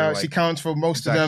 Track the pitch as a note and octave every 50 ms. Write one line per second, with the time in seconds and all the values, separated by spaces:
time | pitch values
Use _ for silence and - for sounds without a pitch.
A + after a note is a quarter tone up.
0 | D#3 D#3 D3+ D3+ - D3 - F3+ E3+ E3 E3 E3 - E3 D#3 D3+ D#3+ E3 D#3+ B2+
1 | - - A#2 D#3+ D#3